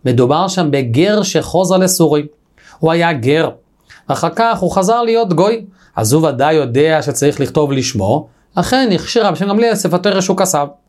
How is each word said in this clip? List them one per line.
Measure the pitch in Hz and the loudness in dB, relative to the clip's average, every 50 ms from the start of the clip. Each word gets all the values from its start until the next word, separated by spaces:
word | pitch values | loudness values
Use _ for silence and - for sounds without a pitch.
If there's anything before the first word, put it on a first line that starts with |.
| - | -2
מדובר | 131 120 120 123 120 143 160 185 | 0 2 2 2 2 2 0 -2
שם | 185 185 190 175 147 | -2 -2 -2 -2 0
בגר | 139 139 131 120 113 139 175 202 208 214 190 | 0 -2 -2 -2 0 0 2 2 2 0 -2
שחוזר | - - 160 127 - - 170 190 175 190 | -2 -2 -4 -4 0 -2 -2 0 2 2
לסורי. | 185 190 185 185 - 165 151 151 147 143 147 _ _ _ _ _ _ _ - - _ | 2 2 0 2 2 2 2 2 0 -2 -4 _ _ _ _ _ _ _ -20 -8 _
הוא | 160 160 | -2 0
היה | 165 170 170 170 165 | 0 2 0 0 0
גר, | 131 110 127 147 160 160 135 - - _ _ _ _ _ _ - - _ - | 0 0 0 2 2 0 -2 -4 -10 _ _ _ _ _ _ -20 -20 _ -6
ואחר | 135 - - 170 165 | -4 -2 -2 -4 0
כך | - 226 233 226 - | 0 0 0 0 0
הוא | 185 180 | -2 -2
חזר | - 196 185 190 233 240 | 0 0 2 2 2 0
להיות | 240 226 226 226 233 190 175 | 2 0 0 0 0 0 0
גוי, | 151 185 208 233 226 208 - - _ _ _ _ | 2 2 0 0 -2 -6 -16 -20 _ _ _ _
אז | - 110 110 135 | -4 0 2 2
הוא | 156 160 | 2 2
ודאי | 156 131 120 135 151 160 | 0 0 0 0 2 2
יודע | 156 143 120 117 131 147 160 160 151 | 2 0 0 0 2 2 2 2 0
שצריך | 139 143 - - 143 147 147 - | -2 -4 -4 0 0 0 0 0
לכתוב | 139 - - 156 151 139 | -4 -2 0 0 0 0
לשמו, | 135 131 123 - - 104 95 101 123 151 151 - _ _ _ _ _ | 0 -2 -4 -4 -4 -2 0 0 0 -2 -2 -8 _ _ _ _ _
לכן | - 175 - 254 262 269 233 | -4 -2 0 0 0 2 0
הכשיר | 180 165 - - - 240 214 | 0 -2 -4 -2 -2 0 0
רבי | 202 160 | 0 0
שמעון | 147 190 202 196 | -2 -2 -2 0
גמליאל | 214 233 233 220 | 2 2 2 0
ספר | - - 165 160 | 0 -2 -2 -2
תורה | 185 185 208 190 190 | 0 0 0 0 0
שהוא | 185 - 190 | 0 -2 0
כתב. | - 196 185 - 147 143 143 - _ _ | 0 0 0 0 -2 -2 -4 -8 _ _